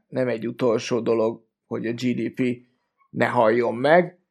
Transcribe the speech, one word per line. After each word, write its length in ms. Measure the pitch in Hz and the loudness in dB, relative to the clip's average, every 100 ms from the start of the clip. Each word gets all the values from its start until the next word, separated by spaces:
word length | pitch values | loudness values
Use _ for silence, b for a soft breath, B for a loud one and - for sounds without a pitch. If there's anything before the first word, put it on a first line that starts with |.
| _ | _
nem 200 | 131 127 | -4 -4
egy 180 | 113 117 | -4 -6
utolsó 540 | 120 127 113 - 123 | -2 0 0 0 -2
dolog, 420 | 117 113 110 113 _ _ - | 0 0 0 -4 _ _ -12
hogy 200 | 117 110 | -8 -6
a 60 | |
G 220 | 120 123 | -4 -2
D 160 | 117 113 | -2 -4
P 320 | 120 127 123 _ _ _ _ _ | -2 -4 -4 _ _ _ _ _
ne 160 | 131 113 | -2 0
halljon 480 | 120 110 120 117 | 2 4 4 0
meg 440 | 113 139 175 175 - _ | 0 4 4 4 -4 _